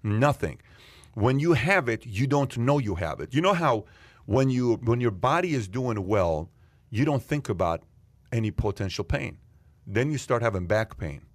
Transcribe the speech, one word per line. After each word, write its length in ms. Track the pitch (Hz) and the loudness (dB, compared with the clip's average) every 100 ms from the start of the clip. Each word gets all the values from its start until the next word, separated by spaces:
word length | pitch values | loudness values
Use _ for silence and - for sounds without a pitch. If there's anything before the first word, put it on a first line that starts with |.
Nothing. 580 | 110 107 143 - 82 - - - - - - | 0 2 2 2 -4 -8 -18 -20 -20 -20 -16
When 240 | - 110 135 | 0 2 2
you 140 | 160 | 2
have 380 | 135 143 190 123 | 2 4 2 2
it, 160 | 110 120 | -4 -4
you 220 | 98 135 | -2 0
don't 300 | 143 135 117 | 2 0 0
know 200 | 120 143 | 0 0
you 180 | 110 87 | 0 -4
have 240 | 82 69 | -4 -6
it. 140 | 76 | -2
You 80 | 143 | 0
know 120 | 180 | 2
how 300 | 180 - 110 - - - - - | 2 2 0 -2 -20 -20 -20 0
when 240 | 113 135 | 2 2
you, 260 | 127 123 110 | 2 2 2
when 260 | 120 123 | 2 2
your 100 | 120 | 0
body 420 | 92 123 165 180 | 0 0 2 0
is 140 | 139 98 | -2 -2
doing 400 | 113 127 104 92 | -4 -2 -4 0
well, 420 | 107 87 78 82 _ _ _ _ | 2 2 0 -4 _ _ _ _
you 140 | 104 | -2
don't 180 | 151 139 | 0 0
think 260 | - 147 - | -2 -6 -4
about 340 | 92 87 82 - _ _ _ _ | -2 -2 -2 -8 _ _ _ _
any 200 | 117 107 | -2 -2
potential 520 | - 104 98 98 - | -2 -4 -4 -6 -6
pain. 340 | 101 143 - - - _ _ _ - | -6 -4 -6 -10 -20 _ _ _ -4
Then 260 | 101 139 | 0 0
you 60 | 147 | -2
start 240 | - 120 | -2 0
having 240 | 117 95 87 | 0 -2 0
back 320 | 107 110 - | 0 0 -6
pain. 260 | 80 71 - | -10 -10 -18